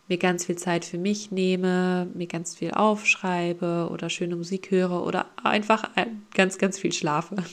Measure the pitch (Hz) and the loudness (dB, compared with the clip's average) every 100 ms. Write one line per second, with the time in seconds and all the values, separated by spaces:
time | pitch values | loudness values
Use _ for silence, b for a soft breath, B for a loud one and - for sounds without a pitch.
0 | - 175 185 175 - 175 - 170 170 170 | -4 0 2 2 -2 -4 0 -2 -2 -4
1 | 196 208 - 190 185 185 185 180 180 180 | -2 -2 -4 0 2 2 2 2 2 0
2 | 180 180 170 165 170 - 170 - 214 208 | -2 -6 -6 -6 -8 -6 -4 2 4 4
3 | 208 - 185 180 175 175 175 170 165 - | 2 0 0 0 0 0 0 0 -2 -4
4 | 165 - 175 175 170 190 - 190 185 175 | -6 -4 -4 -4 -4 -6 0 2 2 0
5 | - 180 - - - 208 208 220 - - | 0 -2 -4 -4 0 2 4 2 2 -2
6 | 233 214 - - 190 190 196 - 175 - | -2 -4 -6 2 2 4 0 0 -2 0
7 | 165 151 165 202 170 | 0 0 -2 -4 -4